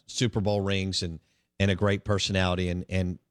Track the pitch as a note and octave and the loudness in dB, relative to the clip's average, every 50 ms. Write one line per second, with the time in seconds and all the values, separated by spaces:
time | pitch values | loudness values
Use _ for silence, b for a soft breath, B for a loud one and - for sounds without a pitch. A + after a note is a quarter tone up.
0 | _ - - - B2+ A2+ - A2+ F#2+ G#2 G#2 G#2 F#2+ G2 G2 F#2+ F#2+ F#2+ F#2 - | _ -10 -4 -2 -2 0 0 0 0 2 2 2 2 0 0 0 -2 -2 -2 -4
1 | F#2+ E2+ D#2+ D#2 _ _ _ _ _ _ _ - G2 G2+ F#2+ - G#2 G2+ G2+ G2+ | -4 -6 -8 -10 _ _ _ _ _ _ _ 0 2 2 2 4 2 2 2 0
2 | - - G#2 F#2 - - G2 F#2 F#2 F#2 F2+ F2+ F2+ F2+ F2 F2+ F2+ - F#2 F#2 | 0 -2 -2 0 0 0 0 2 2 2 2 0 0 -2 -2 -4 -6 -4 -2 -2
3 | F2+ F2+ F2+ - _ _ | -2 -2 -4 -8 _ _